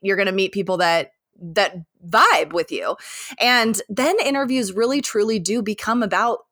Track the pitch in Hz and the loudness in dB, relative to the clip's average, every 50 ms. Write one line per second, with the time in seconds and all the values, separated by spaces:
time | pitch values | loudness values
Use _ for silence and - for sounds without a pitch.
0 | - 196 196 185 196 190 185 196 190 - - 202 185 185 185 175 180 170 170 165 | -2 0 0 2 0 0 2 0 0 0 -2 -4 -2 -2 0 2 2 2 2 2
1 | - - _ _ _ _ _ - 175 170 165 208 196 - - 175 165 _ _ _ | 0 -4 _ _ _ _ _ -18 -12 -4 0 0 0 0 -2 -8 -16 _ _ _
2 | 180 170 165 220 330 440 440 - 160 151 160 175 160 - 156 98 85 113 - - | -6 0 4 4 6 6 4 2 2 0 -2 -4 -4 -4 -4 -6 -4 -4 -6 -6
3 | - - - - - - 262 - 226 247 247 240 226 226 220 - - - 202 - | -8 -16 -16 -14 -14 -10 -6 -2 2 2 4 4 2 2 0 -2 -4 -6 -4 -2
4 | - 311 370 453 381 277 277 277 269 247 262 262 233 190 185 202 233 240 277 285 | 0 2 2 2 0 0 0 0 0 0 0 0 -2 -2 -2 0 0 0 0 0
5 | 262 - - 214 208 220 226 214 165 190 214 240 214 214 208 - - 214 226 247 | -2 -2 0 0 0 2 0 -2 -2 -2 -2 -2 -2 -2 -4 -4 -2 -2 0 0
6 | 226 196 190 180 226 240 226 - - _ | 0 0 0 0 0 0 -2 -4 -8 _